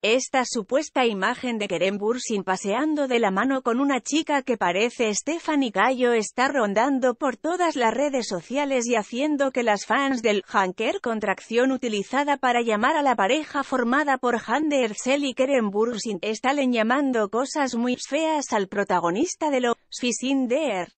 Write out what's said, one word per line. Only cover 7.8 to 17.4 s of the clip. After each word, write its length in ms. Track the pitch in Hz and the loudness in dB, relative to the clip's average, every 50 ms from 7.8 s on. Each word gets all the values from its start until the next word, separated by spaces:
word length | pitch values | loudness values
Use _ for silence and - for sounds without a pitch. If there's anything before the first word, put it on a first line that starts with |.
| 240 226 220 | 0 0 2
redes 340 | 233 285 294 262 269 220 - | 2 0 0 0 -2 -4 -2
sociales 600 | 220 175 165 - 233 277 294 277 269 254 233 233 | -4 -6 -6 -4 -4 -2 -2 0 0 0 0 2
y 80 | 247 | 0
haciendo 560 | 226 202 - - 233 277 311 302 277 277 269 | 0 0 -2 -4 -2 0 0 0 0 0 0
que 120 | 262 262 240 | 0 0 2
las 220 | 226 208 202 - | 2 0 0 0
fans 360 | - 220 254 277 269 269 247 | 0 0 2 2 0 0 0
del 220 | 220 226 208 202 - - | 2 2 0 0 -2 0
Hanker, 540 | - 220 196 185 180 - 220 254 311 403 | 0 0 0 0 -2 -2 -2 -2 -2 -2
contracción 680 | - 240 226 214 208 202 190 - - - 226 233 247 269 | -4 -4 -4 -2 -2 -2 -2 -4 -4 -2 0 2 2 2
utilizada 680 | 269 254 - 240 214 208 196 - - 262 294 285 285 262 | 2 0 -2 -2 -2 -2 -4 -2 -2 -2 0 0 0 0
para 240 | - 254 240 240 | 2 2 2 2
llamar 340 | 240 233 214 208 220 262 320 | 2 2 0 2 2 2 2
a 60 | 311 | 4
la 140 | 285 277 247 | 2 2 2
pareja 480 | 208 196 190 247 311 302 - - 294 269 | 2 2 2 2 0 0 -4 -4 -4 -4
formada 540 | - - 262 240 233 247 285 302 285 269 262 | -2 0 0 2 2 2 2 2 2 0 0
por 200 | - 240 240 226 | 2 0 0 0
Hande 500 | - - 226 277 311 311 294 277 247 220 | -2 -2 -2 0 0 2 2 2 2 0
Erçel 380 | 208 - - 247 269 294 285 | -2 -4 -2 0 0 0 0
y 80 | 277 240 | -2 0
Kerem 380 | - 262 262 285 262 226 208 | 0 0 2 2 2 2 0
Bürsin, 480 | 190 208 220 233 247 208 - 226 208 175 | 2 0 0 0 0 -4 -6 -6 -6 -4
están 500 | - 208 220 214 - 254 277 294 277 254 | -4 -4 -4 -2 0 0 0 2 2 0
llamando 580 | 247 233 214 226 247 285 294 269 254 226 214 202 | 2 2 2 2 2 2 2 2 2 2 0 0
cosas 460 | - 226 | 0 -2